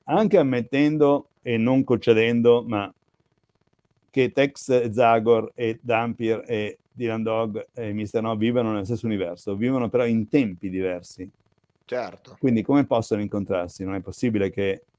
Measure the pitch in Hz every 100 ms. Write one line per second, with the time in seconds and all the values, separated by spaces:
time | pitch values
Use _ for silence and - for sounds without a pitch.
0 | - 170 214 190 139 123 113 139 147 151
1 | 143 143 - _ 123 113 117 131 131 117
2 | 120 110 113 120 117 117 117 104 101 -
3 | _ _ _ _ _ _ _ _ _ _
4 | _ 135 127 - 139 - - 123 117 107
5 | 117 117 110 113 110 - 113 117 123 113
6 | 117 - 113 110 - 110 104 - _ 120
7 | 117 113 110 110 113 104 - - 107 104
8 | 107 117 110 110 113 123 110 107 98 117
9 | 113 101 87 87 - 98 120 131 117 123
10 | 120 113 107 147 113 90 98 92 92 87
11 | 87 - 95 - _ _ _ _ - 123
12 | 101 87 - - 135 113 101 143 131 117
13 | 110 107 104 104 95 92 90 - 95 95
14 | 90 - 123 107 98 92 98 95 _